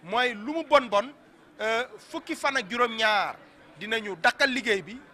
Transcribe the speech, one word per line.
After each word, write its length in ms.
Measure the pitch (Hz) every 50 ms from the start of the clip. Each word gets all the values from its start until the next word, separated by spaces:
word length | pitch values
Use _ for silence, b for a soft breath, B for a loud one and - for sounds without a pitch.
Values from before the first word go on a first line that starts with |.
Mooy 320 | - 165 202 240 247 247 233
lu 180 | 202 208 254
mu 120 | 302 330 320
bon 180 | 262 294 277 254 233
bon, 180 | 202 202 220 269 294 - - - - - - - - -
euh, 240 | 208 220 226 226 254 254 427 403 - -
fukki 240 | - 330 - - 320
fan 220 | - - 285 269
ak 120 | 262 214 175
juróom-ñaar 680 | 226 240 240 240 226 226 220 214 214 202 175 147 123 - - - - - - - - -
dinañu 380 | 185 214 220 226 214 208 185
dakkal 340 | 165 - - - - 285 277
liggéey 320 | 247 220 214 240 208 196
bi 160 | 160 160 226 262 - -